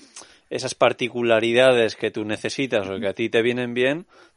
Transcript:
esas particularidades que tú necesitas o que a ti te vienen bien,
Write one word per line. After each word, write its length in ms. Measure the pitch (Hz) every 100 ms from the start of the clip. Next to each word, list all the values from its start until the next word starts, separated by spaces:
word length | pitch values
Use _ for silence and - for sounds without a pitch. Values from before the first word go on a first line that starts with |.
| - - - _ _
esas 260 | 127 123 -
particularidades 1200 | 123 113 120 120 120 113 117 117 131 123 110 -
que 160 | 110
tú 140 | 110 107
necesitas 600 | 104 117 - 135 120 98
o 100 | 95
que 80 | 98
a 60 |
ti 160 | 95 113
te 120 | 117
vienen 320 | 117 123 123
bien, 340 | 120 127 151 - - -